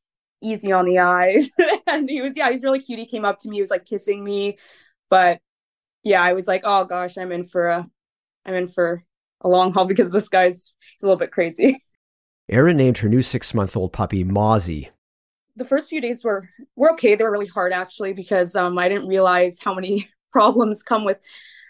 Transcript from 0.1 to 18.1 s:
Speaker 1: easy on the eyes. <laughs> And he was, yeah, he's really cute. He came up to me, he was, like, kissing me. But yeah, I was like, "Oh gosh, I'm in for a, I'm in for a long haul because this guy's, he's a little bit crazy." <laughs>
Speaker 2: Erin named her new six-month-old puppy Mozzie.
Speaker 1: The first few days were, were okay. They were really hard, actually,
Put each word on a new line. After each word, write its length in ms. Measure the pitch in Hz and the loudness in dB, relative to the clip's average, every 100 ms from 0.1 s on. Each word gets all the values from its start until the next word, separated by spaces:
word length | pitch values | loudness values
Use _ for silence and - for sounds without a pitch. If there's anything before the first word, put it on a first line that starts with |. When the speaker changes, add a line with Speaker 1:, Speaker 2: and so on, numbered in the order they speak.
| _ _ _ | _ _ _
Speaker 1:
easy 300 | 220 214 202 | -8 -4 0
on 140 | 185 180 | 2 2
the 140 | 180 | 2
eyes. 500 | 180 180 180 214 277 - | 4 2 2 2 0 0
<laughs> 40 | 330 381 - | 0 0 -2
And 220 | 302 269 | -2 -2
he 140 | 285 | -4
was, 160 | 269 302 | -6 -2
yeah, 140 | 262 | -2
he's 120 | 262 | -2
really 160 | 269 269 | -2 -2
cute. 200 | 269 226 | -4 -12
He 80 | 233 | -10
came 180 | 220 202 | -6 -4
up 140 | 196 | -4
to 100 | 214 | -6
me, 60 | 202 | -6
he 60 | |
was, 100 | 196 | -4
like, 120 | 185 | -4
kissing 400 | - 202 - 202 | -6 -8 -6 -6
me. 360 | 202 202 202 202 _ _ _ _ - | -6 -4 -4 -8 _ _ _ _ 2
But 300 | 185 180 170 _ _ _ _ _ _ | 4 4 0 _ _ _ _ _ _
yeah, 180 | 214 185 | 0 2
I 120 | 180 | 2
was 140 | 185 185 | 0 -2
like, 140 | 185 | -2
"Oh 220 | 214 196 185 | 0 0 0
gosh, 320 | 180 180 190 | -6 -8 -10
I'm 140 | 185 | -10
in 120 | 175 | -8
for 240 | 180 180 170 | -6 -2 0
a, 220 | 175 175 _ _ _ _ _ - | -2 -6 _ _ _ _ _ -8
I'm 80 | |
in 140 | 185 180 | -6 -4
for 360 | 180 170 175 - _ _ _ | -2 -2 -4 -12 _ _ _
a 80 | 185 | 0
long 240 | 180 185 | 2 4
haul 120 | 190 185 | 2 2
because 260 | 190 180 | 2 0
this 180 | 196 - | 0 0
guy's, 420 | 185 180 180 - _ _ | 2 2 0 -12 _ _
he's 100 | _ | _
a 40 | 196 | 0
little 120 | 180 | 0
bit 120 | - | -2
crazy." 480 | - 170 165 160 - _ _ _ | -4 -4 2 2 2 _ _ _
<laughs> 360 | _ _ _ - | _ _ _ -2
Speaker 2:
Erin 280 | 120 165 156 | 2 4 4
named 220 | 131 117 | 2 2
her 100 | 107 | 2
new 140 | 123 | 2
six-month-old 680 | 127 123 - 113 95 107 92 | 0 -4 -4 -4 -2 -4 -6
puppy 320 | - 95 98 | -4 -4 -2
Mozzie. 680 | 90 101 107 110 87 78 65 _ _ _ _ _ _ 233 | -2 0 2 2 0 -8 -12 _ _ _ _ _ _ -14
Speaker 1:
The 100 | 247 | -4
first 240 | 277 - | -4 -4
few 100 | 311 | -8
days 240 | 240 240 | -6 -6
were, 240 | 233 196 185 - - - | -6 -6 -8 -20 -12 0
were 160 | 311 | 0
okay. 240 | 320 220 208 | 2 2 2
They 80 | |
were 80 | 220 | 0
really 160 | 208 202 | -2 -4
hard, 260 | 208 180 | -4 -2
actually, 400 | 180 185 - 196 | -4 -6 -8 -8